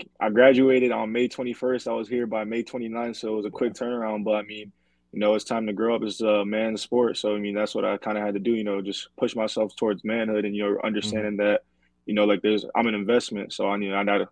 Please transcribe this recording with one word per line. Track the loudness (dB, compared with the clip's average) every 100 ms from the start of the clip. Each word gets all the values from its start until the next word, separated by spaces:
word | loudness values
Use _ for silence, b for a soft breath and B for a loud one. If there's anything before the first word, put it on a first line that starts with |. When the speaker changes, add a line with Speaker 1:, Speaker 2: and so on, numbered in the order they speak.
| -16 -4
Speaker 1:
I | 2
graduated | 8 8 10 6 6 4
on | 0 -2
May | 0 -2
twenty-first. | -2 -8 -4 -2 -2 -2
I |
was | -4 -4
here | -4 -2
by | -4 -4
May | -4
twenty-ninth, | -4 -6 -6 -6 -6 -6
so | -4
it | -4
was | -4
a |
quick | -2 -4
turnaround. | -2 -6 -4 -4 -2
But, | 0 -2
I |
mean, | -2 -12 -16 -20 _ _ _
you | 0
know, | 2 2
it's |
time | 0 -2 -2
to |
grow | 0 0 0
up. |
It's | -2 -2
a | 2 2 2
man's | -2 -2 -4
sport. | -2 2 2 0
So, | -2 -2
I |
mean, | -2
that's | -2 -2 -2
what |
I | -2 -2
kinda | -4 -4
had | -2 -2
to |
do, | 0
you | 0
know, | 0 -4
just | -4 -8 -10 -4
push | -2 -2
myself | -2 -2 -4 -2
towards | -2 -2 -2
manhood | -2 -2 -2 -2
and, | -2
you |
know, | -2 0
Speaker 2:
Mm-hmm. | -2
Speaker 1:
understanding | -2 -4 -4 -4 0
that, | 2 0 -2 _ _ _ -2
you | 2
know, | 4
like, | 4
there's, | 2 0 0 0
I'm | 0
an | 0
investment. | 2 2 0 -6 -8
So, | -4 -2
I | -2
mean, | -2
I | -2
gotta, | 2 0 0